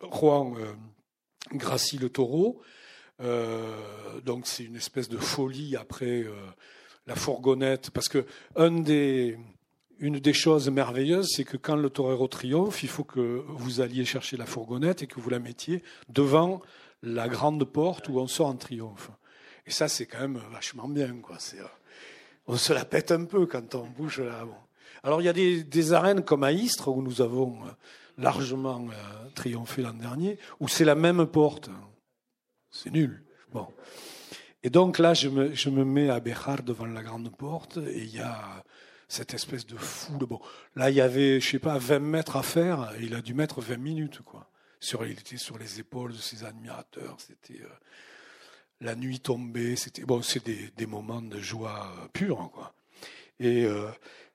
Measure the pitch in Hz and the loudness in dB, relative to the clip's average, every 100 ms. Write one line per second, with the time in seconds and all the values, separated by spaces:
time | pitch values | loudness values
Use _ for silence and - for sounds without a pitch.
0 | 180 - 151 143 131 120 107 107 110 - | -10 2 6 6 2 -4 -8 -12 -18 -20
1 | _ _ _ _ - 143 - 127 - 143 | _ _ _ _ -10 -6 -2 0 0 -2
2 | 127 - 123 147 214 247 - - - - | -2 0 2 4 2 0 -10 -20 -20 -20
3 | - - 123 120 113 113 113 113 107 107 | -20 -8 -2 -2 -2 -4 -6 -8 -12 -14
4 | 104 110 127 123 120 - 117 117 - 139 | -12 -8 -4 -4 -4 -8 -8 -10 -8 -6
5 | 117 117 - - 135 131 147 127 - - | -6 -4 -4 -2 -2 -4 -6 -6 -8 -6
6 | 123 120 110 104 95 90 - - - - | -2 -2 -4 -8 -16 -18 -20 -20 -20 -18
7 | - 117 - 131 127 131 135 131 - - | -12 -4 -2 2 4 4 4 0 -2 -4
8 | - 143 131 - - - 165 170 151 151 | 0 0 -2 -6 -4 4 6 6 4 4
9 | 143 131 120 113 117 95 _ _ _ - | 4 2 0 -4 -12 -20 _ _ _ -6
10 | 147 143 139 - 165 156 135 135 120 120 | -4 2 4 6 6 6 6 2 2 2
11 | 139 175 190 - 127 131 - 151 143 139 | 2 2 2 -2 -4 -4 0 2 2 2
12 | 131 131 131 - 127 151 202 196 135 - | 2 2 0 -2 0 2 2 0 -6 -6
13 | 139 131 120 120 131 - 123 120 123 127 | -4 -2 0 -2 -6 -8 -4 0 0 0
14 | 120 131 - 127 117 - 113 123 160 185 | -2 -4 -6 -8 -8 -8 -6 0 0 0
15 | 143 - 120 123 120 120 - 175 - - | -4 -8 -4 -4 -4 -8 -4 -4 -6 -18
16 | - 123 143 151 175 185 - - - _ | -2 2 6 6 6 0 -8 -20 -20 _
17 | 117 117 117 123 147 151 135 151 170 - | -6 -4 -2 0 2 2 0 2 0 0
18 | - 127 127 - 151 127 - 120 110 101 | -4 -2 0 2 0 0 -6 -10 -10 -12
19 | - 110 _ - - - - - 156 - | -18 -20 _ -20 -20 -20 -6 0 0 0
20 | - 117 139 131 107 113 - 123 123 147 | -4 -6 -6 -6 -10 -10 -10 -8 -4 -2
21 | 131 120 - 85 - 92 98 - _ - | -2 -4 -14 -14 -12 -12 -16 -18 _ -20
22 | - - - _ - 120 - 139 - - | -20 -20 -20 _ -4 0 2 2 2 0
23 | - 165 170 196 175 131 117 131 117 123 | 4 2 2 2 2 0 -6 -8 -8 -8
24 | 151 139 123 113 117 107 _ _ - - | -6 -4 -6 -8 -12 -14 _ _ -20 -8
25 | 135 156 175 170 185 175 151 151 156 165 | 0 2 4 4 4 4 2 2 6 6
26 | 185 196 - 147 139 160 240 - - 131 | 6 4 4 4 4 4 2 0 0 0
27 | 131 123 120 123 127 113 - - - - | 0 2 2 2 0 -2 -12 -16 -20 -20
28 | - - 127 139 135 131 135 123 120 107 | -20 -2 0 0 -2 -4 -4 -6 -8 -12
29 | 101 107 120 - 127 117 117 - 123 113 | -14 -16 -16 -8 -6 -6 -6 -4 -6 -6
30 | 120 127 185 208 - - 131 - 156 147 | -8 -4 -2 -4 -10 -6 0 6 6 8
31 | 165 175 160 160 151 - - 95 - - | 6 6 4 6 4 2 -10 -16 -18 -20
32 | _ _ _ _ _ _ _ - - 156 | _ _ _ _ _ _ _ -14 -2 2
33 | 143 107 - _ _ 117 98 - - - | 2 0 -16 _ _ -10 -10 -14 -20 -18
34 | - - - - - _ 127 147 185 170 | -18 -18 -18 -20 -20 _ 4 8 8 8
35 | 165 165 139 135 139 135 143 135 135 139 | 6 6 4 2 2 0 2 4 4 4
36 | 147 120 117 113 - 139 123 113 113 113 | 4 2 -2 -4 -4 -4 -4 -6 -6 -8
37 | 110 113 117 - 139 165 - 175 143 - | -10 -10 -10 -10 -10 -10 -10 -10 -8 -8
38 | 110 113 120 113 104 95 - - - - | -8 -8 -8 -8 -12 -16 -20 -20 -20 -20
39 | - - 117 123 - 127 110 113 - - | -12 -10 -8 -8 -8 -8 -10 -12 -12 -10
40 | - 143 127 113 - - - - 131 139 | -8 -6 -4 -6 -12 -20 -14 0 4 6
41 | 127 127 139 135 123 135 160 143 123 143 | 6 6 6 6 2 0 0 0 4 2
42 | 147 160 156 135 127 170 175 160 117 107 | 4 0 -2 -2 0 2 4 2 -4 -6
43 | 117 117 113 127 151 - 113 120 139 160 | -6 -6 -4 -2 -2 -4 -6 -6 -4 -4
44 | 151 - - 101 - _ _ _ - 117 | -4 -8 -20 -20 -20 _ _ _ -8 -6
45 | 113 104 - 123 - 113 110 104 110 127 | -6 -10 -14 -12 -12 -12 -14 -14 -12 -10
46 | 123 113 110 113 113 110 113 120 - - | -10 -10 -12 -12 -14 -14 -16 -16 -16 -14
47 | - - - - - - - - _ - | -14 -16 -20 -20 -20 -20 -20 -20 _ -20
48 | - - - - - - _ _ 120 113 | -20 -20 -20 -20 -20 -20 _ _ -8 -6
49 | 127 127 - 120 123 117 120 123 - - | -6 -4 -2 -4 -4 -4 -4 -4 -6 -6
50 | 135 120 120 120 117 107 110 - 113 107 | 0 0 0 -4 -4 -8 -10 -10 -8 -8
51 | 107 117 113 104 98 113 110 104 98 90 | -8 -10 -10 -10 -10 -8 -8 -8 -12 -14
52 | - - 196 135 87 - - - _ - | -12 -4 -2 -2 -4 -14 -18 -20 _ -20
53 | - - - - 120 120 113 104 104 101 | -20 -20 -20 0 2 4 4 2 -4 -10
54 | - - - | -20 -20 -20